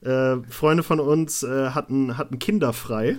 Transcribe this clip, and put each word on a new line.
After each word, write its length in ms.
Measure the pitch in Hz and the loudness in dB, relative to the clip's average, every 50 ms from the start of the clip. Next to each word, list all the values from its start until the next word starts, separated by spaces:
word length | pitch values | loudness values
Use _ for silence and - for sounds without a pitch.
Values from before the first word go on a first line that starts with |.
| - | -4
äh, 340 | 131 131 131 131 131 131 127 120 120 | -2 0 2 2 2 0 -2 -4 -8
Freunde 320 | - - 156 156 156 170 160 | -4 0 2 4 4 4 2
von 180 | - 170 156 | 2 0 2
uns, 420 | 143 143 151 160 160 147 - - 139 | 2 2 2 2 2 0 -2 -4 -4
äh, 280 | 123 131 135 135 131 | -2 -2 0 0 -2
hatten, 480 | 127 147 139 - 131 135 135 127 120 131 | -2 -4 -4 0 0 0 0 0 -2 -4
hatten 200 | 147 - 135 120 | -6 -6 -6 -4
Kinder 360 | - - 208 208 147 123 113 | -2 0 2 2 2 0 0
frei. 420 | - - - 113 107 110 135 254 | -2 -4 -6 -2 -2 0 0 -2